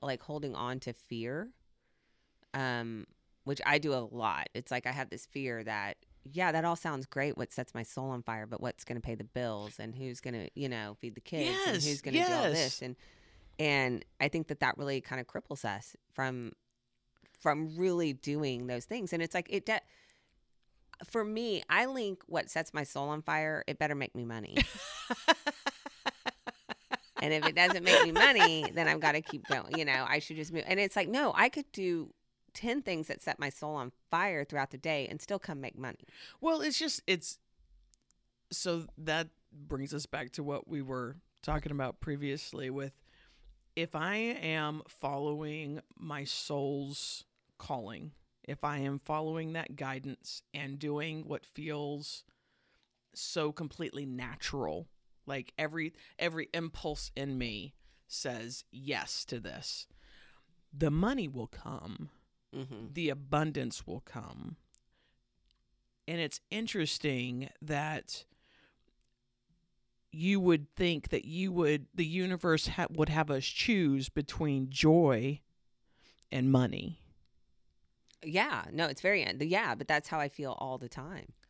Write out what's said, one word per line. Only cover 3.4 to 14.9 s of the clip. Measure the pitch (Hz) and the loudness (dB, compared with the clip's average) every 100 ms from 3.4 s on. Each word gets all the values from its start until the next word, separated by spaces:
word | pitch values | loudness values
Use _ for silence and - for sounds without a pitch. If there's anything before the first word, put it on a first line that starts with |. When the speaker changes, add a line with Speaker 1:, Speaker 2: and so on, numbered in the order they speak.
Speaker 1:
which | - 139 - | -6 -2 2
I | 147 | 2
do | 151 | 4
a | 131 113 | 0 -2
lot. | 120 110 76 73 | -2 0 0 -4
It's | - 127 | -6 -4
like, | 123 120 | -4 -2
I | |
have | 135 131 | -4 -6
this | 120 - | -8 -10
fear | 143 135 117 | -6 -4 -6
that, | 110 104 101 - _ - | -4 -4 -4 -8 _ -20
yeah, | 135 151 180 | -10 0 2
that | 160 | 4
all | 170 170 | 2 0
sounds | 170 143 131 | -2 -4 -4
great, | - 143 - | -2 -2 -2
what | - | -6
sets | - 127 | -6 -6
my | 117 | -6
soul | 113 - 131 | -8 -6 -4
on | 127 | -6
fire, | 117 110 107 | -6 -6 -6
but | 117 | -6
what's | 123 - | -6 -6
gonna | - 120 | -8 -6
pay | 117 110 | -4 -6
the | |
bills | 110 - 123 107 104 - | -6 -4 -2 -4 -6 -10
and | 110 | -12
who's | 120 131 123 | -8 -10 -8
gonna, | 127 120 90 | -8 -8 -8
you | - 139 | -6 -6
know, | 117 104 104 | -4 -6 -8
feed | 120 - | -12 -12
the | |
kids | - 165 330 381 392 | -8 -2 0 0 0
and | 214 | 2
Speaker 2:
Yes, | 147 | 2
Speaker 1:
who's | 143 | 0
gonna | - 294 | 0 2
do | 359 | 2
all | 339 214 | 2 2
Speaker 2:
yes. | |
Speaker 1:
this? | 151 135 - | 2 0 -2
And, | 131 123 - - - - - - | -8 -10 -14 -20 -20 -20 -14 -2
and | 151 139 131 123 - - | 2 4 2 0 -6 -2
I | 143 | 0
think | 165 160 | 0 -4
that | 143 | 0
that | 127 - | 0 0
really | 139 | -2